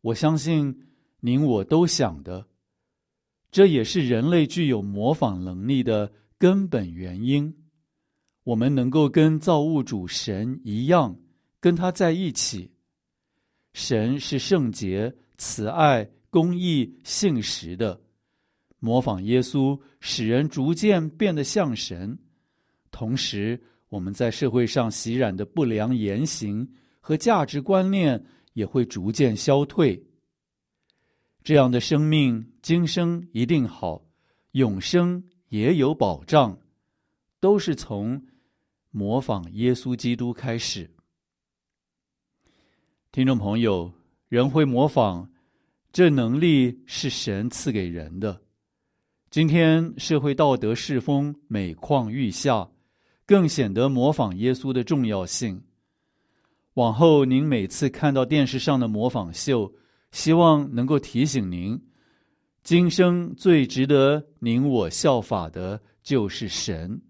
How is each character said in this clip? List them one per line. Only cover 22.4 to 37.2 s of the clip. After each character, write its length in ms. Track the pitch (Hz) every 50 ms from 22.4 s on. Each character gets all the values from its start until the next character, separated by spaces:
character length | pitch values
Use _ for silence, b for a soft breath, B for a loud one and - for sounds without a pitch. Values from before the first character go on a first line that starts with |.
| _ _ _ _ _ _ _ _ _ _
同 260 | - - 120 110 127
时， 460 | 127 - - - 101 101 110 120 120 b b b b b b
我 100 | - 101
们 120 | 90 95
在 200 | 101 - 123 117
社 180 | 110 - - 127
会 160 | 113 123 120
上 240 | 110 - 143 120 110
习 240 | - - - 113 113
染 200 | 127 127 107 92
的 120 | 92 104
不 180 | - _ 170 147
良 320 | 120 110 107 107 120 127
言 300 | 117 107 98 98 113 151
行 420 | 156 - - 110 104 101 107 127 131 b b b b b b
和 160 | b - 156
价 300 | 151 - 233 220 185 147
值 160 | - - 147
观 280 | 131 - 190 190 185 190
念 340 | 196 196 175 147 123 104 B B B B B B B
也 120 | 117 104
会 180 | - - 135 120
逐 280 | - - 104 90 101
渐 260 | 110 - 143 123 107
消 260 | 104 - - 139 139 143
退。 400 | 143 - - 160 127 92 85 - _ _ _ _ _ _ _ _ _ _ _ _ _ _ _ _ _ _ _ _ _ _ _ _ _ _ _ _
这 120 | - 156
样 140 | 147 131 127
的 120 | 123 123
生 180 | - - 156 147
命， 540 | 151 156 156 156 143 127 117 110 113 - _ _
今 260 | _ - 165 175 170
生 400 | 151 165 180 170 170 170 170 175 - -
一 120 | 113 123
定 220 | 117 175 151 127
好， 340 | 107 - - - 87 80 - _ _ _ _ _ _ _ _ _ _
永 280 | - 131 131 113 98 95
生 420 | - - - 175 175 175 180 180 180 _ _ _ _ _
也 260 | - 104 110 135 170
有 180 | 160 131 139 156
保 300 | - 117 98 85 69 69
障， 340 | - 156 151 131 110 92 - _ _ _ _ _ _ _ _ _ _ _ _